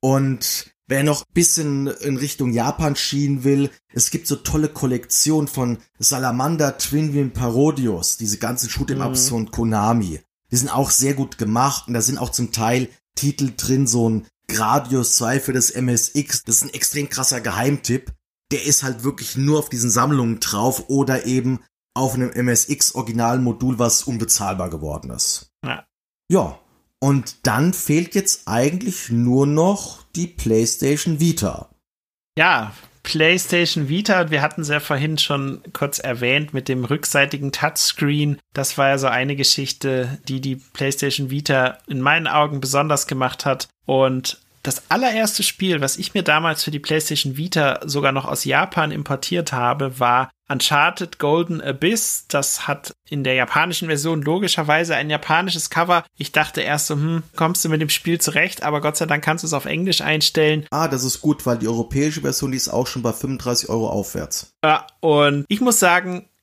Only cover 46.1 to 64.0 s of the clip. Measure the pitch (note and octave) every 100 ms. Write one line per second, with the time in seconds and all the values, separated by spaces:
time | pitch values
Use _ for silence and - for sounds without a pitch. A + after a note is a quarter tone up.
46.1 | G3+ F3 D3+ E3 D#3 - D3 - D#3 D3+
47.1 | D3+ C#3+ C3 E3+ E3+ C#3+ - D3+ C#3+ C#3+
48.1 | C3+ C3 C#3+ - C3+ C#3+ - D#3 D#3 C#3+
49.1 | C3+ - F3 D#3+ C3 B2 C3 C3+ B2+ B2
50.1 | B2 C3 _ _ C3+ - D3 D#3+ F3 F3
51.1 | - D3 D#3+ E3+ E3 C#3+ C3+ E3 A3+ -
52.1 | - - C#3+ C#3 - - C#3+ - - _
53.1 | D3 C3 C3 B2 D3 E3+ E3 E3 D3+ D#3
54.1 | D#3+ C#3+ E3+ G3 - D3 D#3 E3+ D3 D3+
55.1 | D3+ - D#3+ F#3+ E3 - E3 F3 F3 -
56.1 | _ D3 - D3+ - G2+ D3 D3 D3 D#3
57.1 | E3 D#3+ - E3 F3+ E3 D#3 D#3 - -
58.1 | E3+ - C#3+ F#3 - D3 D3 D3 D3 D#3+
59.1 | D3+ D3+ E3 D#3+ C#3 - D#3 F#3+ E3+ D3
60.1 | D#3 D3 - D#3 D#3 D3+ C#3+ D#3+ C3+ B2+
61.1 | B2 D#3 D3 - A#2 G#2+ A#2 A#2+ C3+ D3+
62.1 | D#3 C#3 - C#3 C3 - A2 B2+ C3 A#2
63.1 | A2 C3+ C3 B2+ B2 - A2+ G#2+ G#2